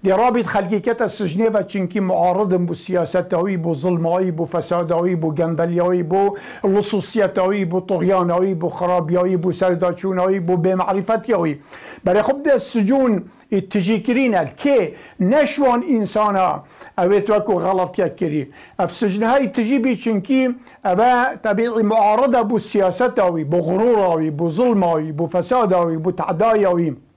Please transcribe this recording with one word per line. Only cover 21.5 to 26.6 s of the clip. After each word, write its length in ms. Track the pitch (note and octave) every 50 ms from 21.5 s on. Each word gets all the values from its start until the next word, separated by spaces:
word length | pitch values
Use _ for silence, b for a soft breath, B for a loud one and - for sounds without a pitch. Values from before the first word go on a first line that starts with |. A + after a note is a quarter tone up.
| G3+ F#3+ A3+ A#3+ A3+ A3+ A3
معارضه 600 | G#3 - - - G#3 G#3+ A3+ C4+ C4+ A#3+ B3 A3+
بو 160 | G#3 A#3+ G#3
سیاستاوی، 840 | - - - G#3 G3 F#3 F3+ - B3 B3+ B3 A#3+ G3 F3+ E3+ E3 D#3
بو 180 | C#3+ D#3+ F3+
غروراوی، 680 | E3 D#3+ F3+ F#3+ A3 B3 A#3+ G#3+ G3 F3+ E3+ D#3+ D#3 D#3
بو 200 | D3+ C#3+ E3+ E3+
ظلماوی، 640 | D3+ F3+ B3+ B3 A#3 G3+ F#3 E3+ E3 D#3 D#3 D#3+
بو 160 | D3+ C#3+ E3+
فساداوی، 680 | E3 - F3+ E3+ F3+ B3+ B3+ A3+ G3 F#3 F3+ F3 E3+ E3
بو 140 | D#3+ D#3+ F3+
تعدایاوی. 840 | E3+ - D#3+ - F#3 D#3+ G#3+ A3+ A3 G#3+